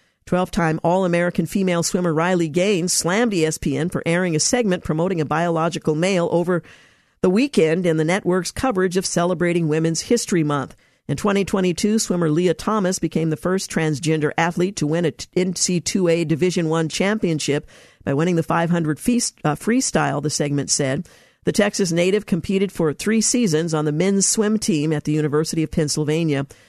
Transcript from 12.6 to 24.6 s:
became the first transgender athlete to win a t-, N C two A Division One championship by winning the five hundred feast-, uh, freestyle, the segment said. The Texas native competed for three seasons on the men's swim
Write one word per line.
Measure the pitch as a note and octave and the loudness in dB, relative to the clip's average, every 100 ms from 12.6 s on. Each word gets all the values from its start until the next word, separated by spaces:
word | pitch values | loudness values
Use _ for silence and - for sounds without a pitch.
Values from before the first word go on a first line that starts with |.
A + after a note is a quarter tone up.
| G#3+ G#3+ F#3 F#3 | -2 0 0 -2
became | D#3+ E3 E3 | -2 -2 -2
the | D3+ | -2
first | F3+ F#3+ - | -2 -2 -2
transgender | F3 D#3 C3+ E3+ D#3+ D3 - | -2 -2 -2 0 0 0 0
athlete | E3+ F3 F#3 - | -2 0 -2 -2
to | D3 | -2
win | E3 D#3+ | 0 -2
a | |
t-, | - - | -4 -4
N | F3+ F#3 E3+ | -2 -2 -2
C | - F3 | -2 -2
two | - G3 E3+ | -2 0 2
A | E3+ | 2
Division | D#3 D3 F#3 F3 D#3+ | 0 2 2 2 0
One | E3 D#3+ | 0 0
championship | - F#3+ A3 A3+ D#3 - C#3+ - - - _ | 0 0 2 0 0 -2 -2 -4 -18 -20 _
by | - | -2
winning | C#3 F3 E3+ | 0 2 0
the | |
five | E3 E3 E3+ | 0 0 2
hundred | E3+ D3+ D3 | 0 0 -2
feast-, | - B3 - - | 0 0 -2 -4
uh, | D#3 C#3+ | -4 -2
freestyle, | G#3+ B3+ - E3 C#3+ C#3+ | 0 0 0 0 0 -2
the | D3 | -2
segment | - D3 C#3+ C3 | -2 0 -2 0
said. | - C3+ D3 - - _ _ | -2 0 -4 -6 -18 _ _
The | D#3+ | -2
Texas | F3+ G3+ - F3+ | 2 0 0 0
native | E3 F#3 G#3 - | 2 2 0 0
competed | F3 - F#3+ G3 | -4 0 0 0
for | - D#3 | 0 -2
three | C#3 G3 A3 | -2 0 0
seasons | - B3 G#3+ D#3 E3+ | 2 2 2 2 0
on | D#3 D3+ | 0 0
the | |
men's | D3+ F#3+ G3 F#3+ | 0 2 2 2
swim | A3 G#3 A3 | 0 0 0